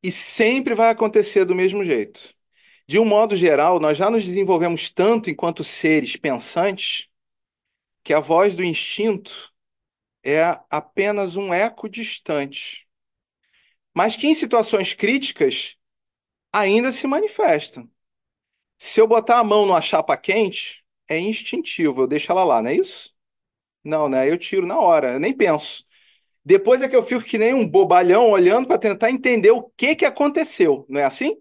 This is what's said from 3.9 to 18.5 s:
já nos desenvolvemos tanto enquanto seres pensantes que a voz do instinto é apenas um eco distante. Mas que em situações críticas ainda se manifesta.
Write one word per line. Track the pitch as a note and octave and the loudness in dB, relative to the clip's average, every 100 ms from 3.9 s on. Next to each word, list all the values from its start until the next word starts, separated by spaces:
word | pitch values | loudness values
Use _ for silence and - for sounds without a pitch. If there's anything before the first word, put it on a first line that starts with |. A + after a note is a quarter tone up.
| D3+ | 0
já | G3 | 0
nos | A#3 | 0
desenvolvemos | F#3 F3+ F#3+ F3 E3+ D#3+ - | -2 -4 0 0 0 -4 -8
tanto | - F#3+ A#3 A3 | 0 2 2 -2
enquanto | D3 E3+ E3 | -6 -6 -6
seres | D#3 - E3 D#3 C3 - | -8 -4 0 0 0 -6
pensantes | D3+ B2 - - F#3+ F#3+ - - - _ _ _ _ _ _ _ _ _ | -6 -6 -6 -2 -2 -2 -8 -8 -10 _ _ _ _ _ _ _ _ _
que | - | -2
a | D#3 | -2
voz | D3 E3 G3+ F3 | 2 2 2 0
do | |
instinto | F#3 D3+ - - A3 G3 G3 - - _ _ _ _ _ _ _ | -4 -4 -6 -4 -4 -4 -8 -20 -20 _ _ _ _ _ _ _
é | B2+ D3+ E3 C3+ _ | -4 0 0 -2 _
apenas | D3+ - - G3+ G#3 F#3+ F3 | -8 -6 -4 -2 -2 -4 -6
um | G3 | -4
eco | F3+ A3+ A3+ A3 | -2 -2 -4 -14
distante. | G#3+ A3 - - D3+ C#3 - - - _ _ _ _ _ _ _ _ _ _ _ | -12 -12 -12 -6 -6 -6 -10 -14 -16 _ _ _ _ _ _ _ _ _ _ _
Mas | - D#4+ A3 | -2 -2 0
que | D4 | 0
em | |
situações | D#4 C#4 A#3 A3+ G#3 F#3 | 0 2 0 2 -2 -2
críticas | - G3+ C4 C4+ - C#3 - - - _ _ _ _ _ _ _ G3 | -4 -2 -2 -4 -2 -2 0 -10 -16 _ _ _ _ _ _ _ -2
ainda | G3 G#3+ B3+ | 2 2 0
se | A#3+ C#4 | -4 -4
manifesta. | C#4+ G#4 - G4 D3+ - - A#2 _ _ _ _ _ _ | -2 -4 -2 0 0 -2 -18 -20 _ _ _ _ _ _